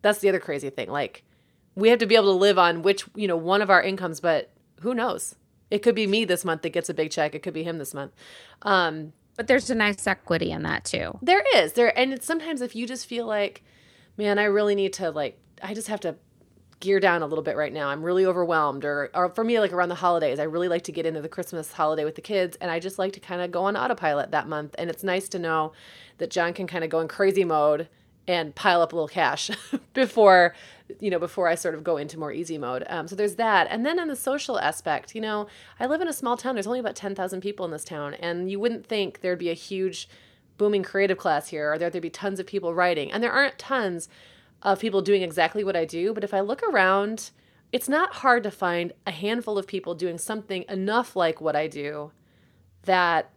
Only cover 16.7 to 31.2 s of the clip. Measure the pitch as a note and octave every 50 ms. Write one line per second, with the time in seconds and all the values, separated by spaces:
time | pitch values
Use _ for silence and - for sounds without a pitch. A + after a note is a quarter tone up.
16.7 | _ _ - F#3+ G3 F#3+ F#3+ F#3+ E3+ E3+ D#3+ C#3+ D#3 D#3 C#3 D#3+ B2+ C#3+ D3+ C#3+
17.7 | D3 D#3 C#3+ C#3 C#3 D3+ D#3+ F3 F3+ F#3 F#3+ F#3 F3+ F3+ F3 E3+ E3+ D#3+ D3+ C#3+
18.7 | C3+ C#3 C#3+ D3 D3 C#3+ C#3+ B2 - E3+ F3+ F3 F3+ - A3+ A3+ A#3+ A3+ G#3 F3+
19.7 | F3 F3 F3+ F3 F3+ - F#3 F3 F3 E3+ D#3+ C#3+ B2 D3 D3+ D#3+ D#3 E3+ F3 F3+
20.7 | E3+ F3 F3 - D#3+ E3 D#3+ E3 E3 D#3 D3 D#3+ - - E3+ - - E3 D#3 -
21.7 | - - D#3+ D#3 D#3+ D#3 D3+ D#3 D#3 - - - G#3+ F#3+ F#3 F3 - - - F3+
22.7 | E3 E3+ E3 F#3+ F#3+ - F#3 G3 G3 - - - F#3 F3 F3+ F3+ F3+ F3 F#3 G3
23.7 | G#3 - - B3+ A#3 - F3 D#3 D3 C#3+ C3+ - - D3+ C#3 C#3+ D#3 D3+ D3+ D3
24.7 | - - E3+ E3+ E3 - - F#3+ F3+ F#3+ G3 - - F3+ E3+ E3 D#3+ D#3+ D#3 D#3+
25.7 | D#3+ - - - - - - - _ _ E3+ E3 - F#3 E3+ E3+ E3+ - F#3 F3
26.7 | F3+ F3+ D#3+ D#3+ D#3+ D#3+ E3 D#3+ - - G3 G3 F#3+ G3 F#3 E3+ D#3 D3+ D3 D3+
27.7 | D3+ D3 E3 - _ _ _ _ _ _ _ - F3+ F3 D#3+ D3+ - - - G3+
28.7 | F3 F3 E3+ E3 E3 E3+ D#3 - - F#3 D#3+ B2+ C#3+ D#3 - - A3 - - -
29.7 | - C4 - _ _ C4+ C4 - - A#3 G#3+ G3 F#3 F3+ F3 E3+ - - - -
30.7 | - - _ _ - - G#3 G3+ F3+ E3+